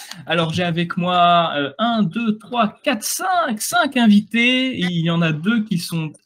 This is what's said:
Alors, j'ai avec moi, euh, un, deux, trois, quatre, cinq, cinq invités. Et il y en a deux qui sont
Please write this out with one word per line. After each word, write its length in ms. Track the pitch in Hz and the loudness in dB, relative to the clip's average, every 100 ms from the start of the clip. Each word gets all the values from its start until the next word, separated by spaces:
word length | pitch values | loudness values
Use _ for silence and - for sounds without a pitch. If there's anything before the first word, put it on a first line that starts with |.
| - 175 131 | -18 -16 -4
Alors, 260 | 165 165 | -2 0
j'ai 120 | 160 | -2
avec 340 | 175 170 175 - | -2 -2 -4 -2
moi, 560 | 175 180 175 175 165 143 | 0 4 4 4 2 -2
euh, 160 | 139 - | -4 -2
un, 260 | 233 226 | -2 0
deux, 340 | 180 190 233 214 | 0 -2 -2 -4
trois, 400 | - 240 208 - | -6 -2 -2 -2
quatre, 200 | - 226 | -4 -4
cinq, 580 | - - 370 359 320 214 | -4 -6 -2 -2 -2 -4
cinq 340 | - 349 311 254 | -2 0 0 2
invités. 840 | 233 208 214 226 240 254 262 254 | 4 4 4 2 2 2 0 -2
Et 100 | 180 | -2
il 160 | 175 165 | 0 0
y 40 | |
en 120 | 165 | 2
a 100 | 165 | 0
deux 320 | 151 175 233 | 0 0 0
qui 140 | 214 170 | 0 -4
sont 340 | 175 165 156 - | -4 -6 -6 -10